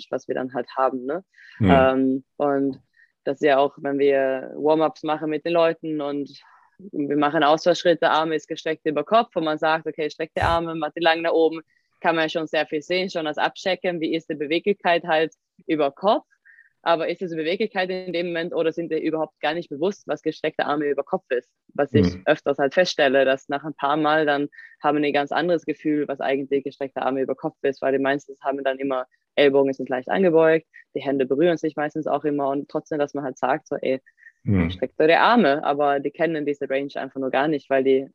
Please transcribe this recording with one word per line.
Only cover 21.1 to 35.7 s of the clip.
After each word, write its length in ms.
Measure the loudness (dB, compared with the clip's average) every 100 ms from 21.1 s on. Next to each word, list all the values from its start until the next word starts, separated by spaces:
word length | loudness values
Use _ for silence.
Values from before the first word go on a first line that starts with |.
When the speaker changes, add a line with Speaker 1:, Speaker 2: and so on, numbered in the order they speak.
| -6 -4
Speaker 1:
ist, 200 | -6 -6 _ _
was 180 | -4 0 2
ich 100 | 2
Speaker 2:
Mhm. 160 | 0 -2
Speaker 1:
öfters 340 | 0 0 0
halt 160 | 2 2
feststelle, 500 | 0 2 4 4 4
dass 240 | 0 -4
nach 140 | -8
ein 100 | -8
paar 240 | -4 -2 0
Mal 300 | 2 2 2
dann 220 | 0 -2 -8 -20 _
haben 220 | 0 2
wir 60 | 2
ein 60 |
ganz 180 | 0 0
anderes 340 | 0 0 0 -2
Gefühl, 420 | -4 -2 -2 -2
was 140 | -4
eigentlich 420 | -2 -2 0 -2
gestreckte 380 | -4 -8 -8 -4
Arme 200 | -2 -2
über 120 | -2
Kopf 240 | -4 -6 -4
ist, 180 | -4 -2
weil 120 | 0
die 100 | 0
meisten 320 | 0 -2 -6 -10
haben 220 | -6 -4
dann 140 | -2 -2
immer, 300 | -4 -4 -6 _ _
Ellbogen 400 | 2 4 4 2
sind 160 | 0 -4
leicht 200 | -6 -2
angebeugt, 580 | 2 4 4 4 2 -2 -20 _
die 80 | -8
Hände 240 | -2 0 0
berühren 320 | 2 2 2
sich 180 | -2 -4
meistens 300 | -4 -4 -4
auch 180 | -2
immer 260 | -2 -2 -2
und 200 | -4 -4
trotzdem, 300 | -8 -6 -4
dass 160 | -4 -4
man 80 |
halt 160 | -8 -4
sagt, 280 | -2 -2 -4
so, 80 | -4
ey, 220 | -2 -4 _ _ -20 _
Speaker 2:
Mhm. 260 | 0 2 0
Speaker 1:
streckt 280 | -2 -4 2
eure 200 | 4 6
Arme, 440 | 6 6 4 2
aber 340 | 0